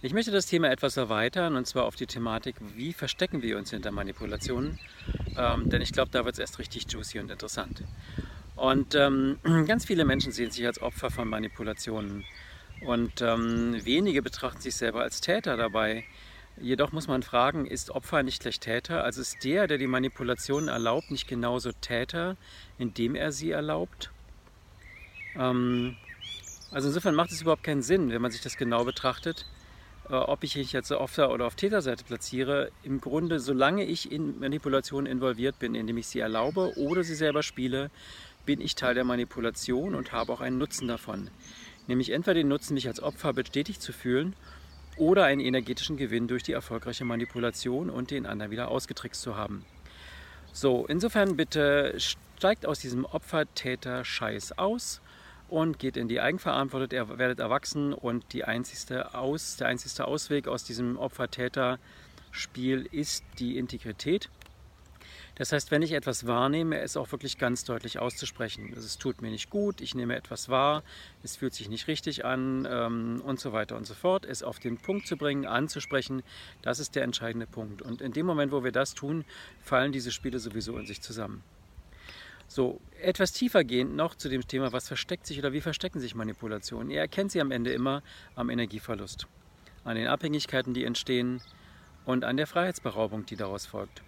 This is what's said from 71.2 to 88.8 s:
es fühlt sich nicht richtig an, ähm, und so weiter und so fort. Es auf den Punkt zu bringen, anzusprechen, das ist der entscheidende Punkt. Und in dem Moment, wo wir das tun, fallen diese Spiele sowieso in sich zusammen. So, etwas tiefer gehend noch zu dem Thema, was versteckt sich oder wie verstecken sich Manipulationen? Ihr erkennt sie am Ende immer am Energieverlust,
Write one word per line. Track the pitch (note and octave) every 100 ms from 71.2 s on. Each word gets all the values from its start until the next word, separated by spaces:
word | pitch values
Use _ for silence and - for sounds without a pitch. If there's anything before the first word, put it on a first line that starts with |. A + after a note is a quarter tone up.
es | - -
fühlt | C3
sich | - G#2
nicht | A2 -
richtig | D#3 - C#3
an, | A#2 C3 C3 C3 C3
ähm, | B2 A#2 A#2 A2+ A#2
und | C3 C3
so | C#3
weiter | A2 G#2+ A2+
und |
so | A2
fort. | A2 F3 F#3+
Es | - B2
auf | - A2
den | B2 A#2
Punkt | - G3 -
zu | D#3
bringen, | D3 C#3
anzusprechen, | C3+ A#2 D3+ - - C#3 B2+ C3+ - - - -
das | - B2
ist | D3
der | C#3+
entscheidende | B2+ A#2+ A#2 A2+ A2+
Punkt. | - G#2+ G2+
Und | - A#2
in | C#3
dem | A#2+ F3
Moment, | D#3+ C#3+
wo | C#3
wir | B2+
das | A#2 C#3
tun, | - C#3 D#3+ D3 - - -
fallen | - C3 C3+
diese | C3+ A#2+
Spiele | A2 C3+ B2
sowieso | A2+ G#2 G2 A#2+
in | G#2
sich | G2+
zusammen. | - A2 G#2 G#2 - - - - - - - - - - -
So, | - B2+ - - -
etwas | F#3 F#3 F#3
tiefer | - B3 G#3+
gehend | C3+ B2 C3 C#3+
noch | E3
zu | - D3
dem | C3 A#2+
Thema, | C3 C3
was | B2 -
versteckt | B2+ - F3+ -
sich | C#3+
oder | C#3
wie | C#3
verstecken | D3+ D3 F#3 D#3+
sich | B2
Manipulationen? | A2 A2 G2+ A#2 G#2+ - A#2 B2+
Ihr | D3
erkennt | D#3 - G3+
sie | F#3
am | C#3
Ende | C3 A#2
immer | B2+ C3 C#3 - - - -
am | B2
Energieverlust, | A#2+ A2+ G#2